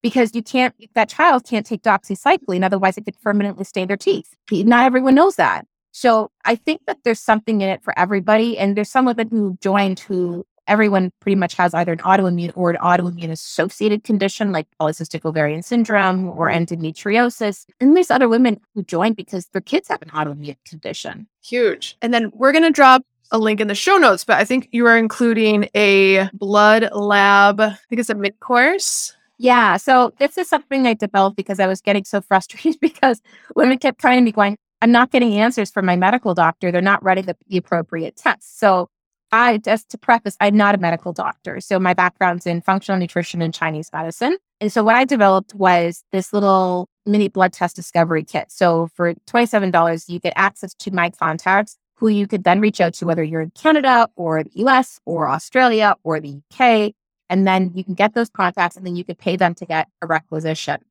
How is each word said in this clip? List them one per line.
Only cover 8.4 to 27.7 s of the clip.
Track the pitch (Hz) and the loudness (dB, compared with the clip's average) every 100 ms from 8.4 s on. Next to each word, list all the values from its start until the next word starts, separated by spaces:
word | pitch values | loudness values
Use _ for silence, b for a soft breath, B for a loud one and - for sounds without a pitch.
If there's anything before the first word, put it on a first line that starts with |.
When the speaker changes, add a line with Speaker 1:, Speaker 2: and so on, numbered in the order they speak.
| 233 226 | 0 -2
Speaker 1:
And | 196 | -2
there's | 202 208 | -2 -2
some | 262 | 0
women | 254 233 220 | 0 -2 -4
who | 226 202 185 | -2 -4 -4
joined | - 202 196 185 | -2 0 -2 -4
who | - 185 175 175 - _ | -6 -4 -4 -6 -14 _
everyone | - 208 208 196 185 _ | -2 2 2 2 -2 _
pretty | - | -2
much | 196 175 | -2 -2
has | - 175 | 0 0
either | 170 175 | 0 -4
an | 165 | -4
autoimmune | 180 202 185 175 170 | 0 2 2 -2 -6
or | - 180 | -4 -2
an | 170 | 0
autoimmune | 180 180 175 175 165 | 0 0 -2 -8 -10
associated | 160 - - 185 - 208 214 | -10 -10 -6 -6 -2 -2 -2
condition | - 208 196 - 208 | -2 -2 -2 -4 -4
like | 165 156 _ | -4 -8 _
polycystic | 156 156 165 160 | -4 -4 -10 -8
ovarian | 160 156 147 156 | -6 -2 -2 -4
syndrome | - 240 214 208 190 185 185 | -4 -2 0 0 0 -2 -6
or | - 165 | -4 -2
Speaker 2:
Mm. | 165 | -2
Speaker 1:
endometriosis. | 170 170 156 - 202 220 247 - 214 196 _ _ | -4 -6 -8 -8 -2 0 0 -2 -6 -6 _ _
And | 262 339 | 4 4
there's | 359 | 2
other | 262 247 | 2 2
women | 226 247 208 _ | 4 2 0 _
who | 214 | -12
joined | 185 165 214 214 | -6 -2 -2 -4
because | 180 190 - | -8 -10 -8
their | 196 | -10
kids | - 330 - | -4 -4 -4
have | - | -10
an | 160 | -8
autoimmune | 156 151 147 147 - | -8 -6 -8 -14 -16
condition. | - 160 - - - - 214 _ | -20 -14 -14 -12 -14 -16 -20 _
Speaker 2:
Huge. | - 240 220 - - - | -8 -2 -2 -2 -12 -8
And | 233 | -2
then | 240 220 | -2 -2
we're | 214 262 | 0 2
gonna | 302 330 | 4 2
drop | 294 262 262 - _ _ | 6 6 6 2 _ _
a | 226 | -2
link | 214 208 | 0 0
in | 214 | -4
the | |
show | 202 - 392 | -2 2 4
notes, | 269 190 | 4 2
but | - 170 | 0 0
I | |
think | 208 254 - | 2 -2 -2
you | 233 233 | 0 4
are | 226 | 4
including | 220 - 233 226 214 208 208 | 2 -2 0 2 2 0 0
a | 208 208 196 190 190 190 | 0 2 4 4 2 0
blood | 196 196 208 208 220 220 | -6 0 4 6 4 2
lab, | 208 202 202 202 202 202 202 | -4 0 4 6 6 4 4
I | 214 | -2